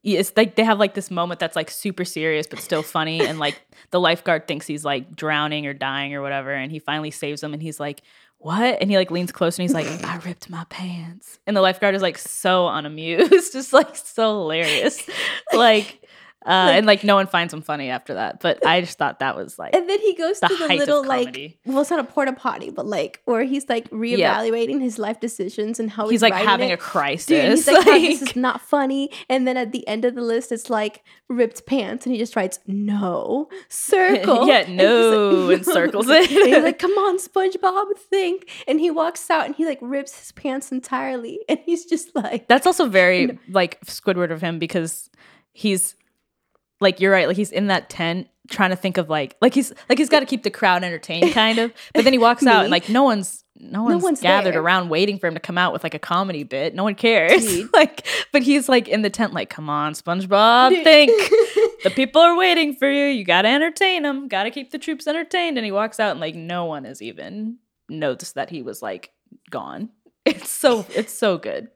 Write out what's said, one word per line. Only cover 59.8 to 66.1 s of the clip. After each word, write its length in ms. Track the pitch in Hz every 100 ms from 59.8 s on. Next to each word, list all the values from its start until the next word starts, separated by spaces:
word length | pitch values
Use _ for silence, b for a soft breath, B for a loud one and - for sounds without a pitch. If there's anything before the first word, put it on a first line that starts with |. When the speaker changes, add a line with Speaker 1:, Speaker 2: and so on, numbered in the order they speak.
| 151
Speaker 1:
SpongeBob, 760 | 151 - 180 190 202 220 240 262
Speaker 2:
Dude. 140 | 359 320
Speaker 1:
think. 260 | 302 285
Speaker 2:
<laughs> 720 | 440 392 440 - - 440 -
Speaker 1:
The 60 | -
people 320 | - 262 311
are 160 | 339 349
waiting 380 | 370 339 302 269
for 140 | 277
you. 160 | 285 285
You 160 | 254 180
gotta 240 | 175 208
entertain 560 | 277 330 320 381 359 294
'em. 220 | 269 277
Gotta 200 | 190 214
keep 200 | 285 254
the 60 | 294
troops 260 | - 302 302
entertained." 500 | 320 320 370 339 262
And 80 | 214
he 60 |
walks 260 | 196 220 220
out 120 | 214